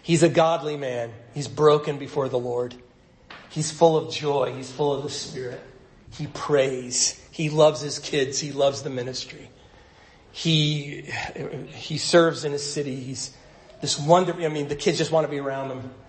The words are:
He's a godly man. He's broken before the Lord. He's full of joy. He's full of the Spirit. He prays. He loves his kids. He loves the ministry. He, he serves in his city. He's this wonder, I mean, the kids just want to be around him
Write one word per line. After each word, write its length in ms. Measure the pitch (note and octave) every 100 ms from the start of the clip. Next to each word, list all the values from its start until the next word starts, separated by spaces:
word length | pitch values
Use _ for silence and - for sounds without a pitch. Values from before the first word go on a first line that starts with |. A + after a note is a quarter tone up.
He's 220 | - E3+
a 40 | E3
godly 480 | E3+ D#3+ E3 D3+ D3
man. 360 | C3+ A#2+ A#2 A2 -
He's 140 | D3 C#3
broken 520 | - D3+ D3+ D#3 C#3
before 300 | C3+ - C3
the 100 | B2+
Lord. 360 | B2 A#2+ B2 B2 - _ _ _ - - -
He's 220 | D#3 D3+
full 260 | - E3 D#3
of 160 | -
joy. 400 | - D3+ C3+ B2+
He's 160 | B2+ B2+
full 220 | - D3
of 120 | C3+
the 60 | -
Spirit. 500 | - - C3 B2+ C3 - - - - -
He 160 | - C#3+
prays. 1000 | - - C#3+ C3+ B2+ B2 A#2+ - - -
He 180 | - D3+
loves 320 | D3+ D#3 C#3+
his 200 | C#3+ -
kids. 400 | - D3 B2+ -
He 100 | D3
loves 320 | C3+ C#3 B2
the 80 | D3+
ministry. 580 | B2+ B2 B2+ - - - - - - - - - - -
He, 680 | - E3+ D#3 D3+ D3+ C#3+ - - - - - C3+ - -
he 280 | - - D3+
serves 480 | - E3+ E3 C#3
in 60 | D3+
his 180 | C#3+ -
city. 260 | D3 C#3 C3
He's 380 | B2+ B2 - - - - - -
this 180 | C#3+ -
wonder, 360 | D3 F3 F3+
I 140 | E3+ D#3+
mean, 200 | D3+ C#3+
the 80 | C#3+
kids 220 | G3 D3+
just 120 | D3+
want 160 | D#3+ D3+
to 40 |
be 80 | C#3+
around 320 | C#3 C3+ C3+
him 200 | B2+ C3 -